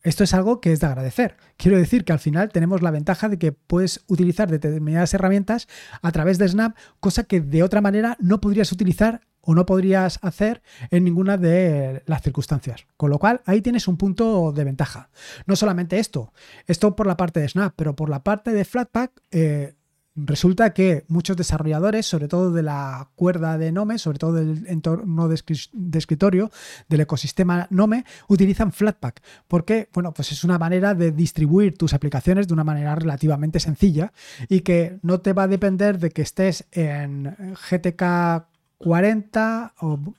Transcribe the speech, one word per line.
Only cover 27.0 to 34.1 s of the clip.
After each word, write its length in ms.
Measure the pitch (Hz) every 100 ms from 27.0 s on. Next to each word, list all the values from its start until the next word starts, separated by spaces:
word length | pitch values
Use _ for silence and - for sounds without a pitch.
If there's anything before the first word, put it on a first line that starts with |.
ecosistema 680 | 151 139 143 - 180 175 175
Nome, 360 | 185 214 226 247 - _
utilizan 420 | 196 196 190 220
Flatpak. 500 | - 214 202 127 - _ - _
¿Por 160 | 175 160
qué? 240 | 220 208
Bueno, 220 | - 175
pues 180 | 156 143
es 140 | 143 170
una 120 | 180
manera 360 | 165 185 196
de 180 | 196 170
distribuir 680 | 151 165 - 156 180 202 -
tus 160 | 165
aplicaciones 540 | 143 147 139 147 185 196
de 60 |
una 100 | 160
manera 320 | 156 151 147 156
relativamente 640 | 160 139 156 143 156 160
sencilla 540 | - 147 202 151 180